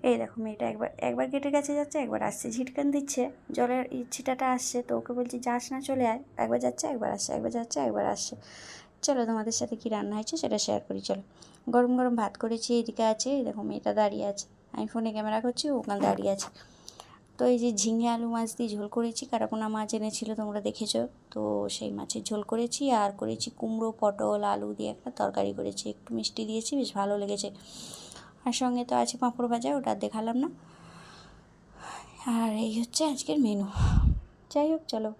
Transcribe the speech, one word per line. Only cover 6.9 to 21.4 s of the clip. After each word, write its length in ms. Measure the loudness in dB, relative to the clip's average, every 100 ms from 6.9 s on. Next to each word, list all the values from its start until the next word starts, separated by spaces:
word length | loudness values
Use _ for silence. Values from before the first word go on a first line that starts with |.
| -2 -2
আসছে, 180 | -2 -2
একবার 180 | -2 -2
যাচ্ছে, 280 | -2 -4 0
একবার 260 | 0 2 0
আসছে। 300 | 0 -4 -8 -16 -18 -18 -18 -20 _
চলো 240 | 0 2 2
তোমাদের 300 | 0 0 -2
সাথে 160 | -2 -4
কী 140 | -4
রান্না 260 | -2 -2 -4
হয়েছে 220 | -4 -2
সেটা 200 | 0 0
শেয়ার 240 | 2 0 -2
করি, 140 | -6
চলো। 220 | -2 -4 -4 -20 -20 -12 2
গরম 280 | 4 6 4
গরম 180 | 4 2
ভাত 180 | 0 -2
করেছি, 260 | -2 -2 2 2
এদিকে 240 | 2 2
আছে, 260 | 2 2 2 0
এই 60 |
দেখো 200 | 0 -2
মেয়েটা 300 | -4 -2 0
দাঁড়িয়ে 320 | 4 2 2 -2
আছে, 200 | -4 -10 -16 -14
আমি 140 | -6 -4
ফোনে 240 | -2 -2
ক্যামেরা 280 | -2 0 0
করছি, 280 | 0 0 0
ও 40 | 0
ওখানে 240 | 0 2
দাঁড়িয়ে 300 | 2 2 0
আছে। 160 | 0 -4 -12 -20 -20 -20 -20 -20 -20 -20 2
তো 60 | 4
এই 120 | 6
যে 100 | 4
ঝিঙে 340 | 2 2 2 2
আলু 180 | 0 0
মাছ 200 | -2 -2 -2
দিয়ে 120 | -4
ঝোল 180 | -2 -2
করেছি, 360 | 0 0 -2 -2
কাটাপোনা 420 | 0 0 0 -2
মাছ 260 | -2 -2
এনেছিল 420 | -2 -2 -2 -4 -2
তোমরা 240 | -2 -2
দেখেছো, 400 | -2 -2 0 0 0 -6 -10
তো 80 | -4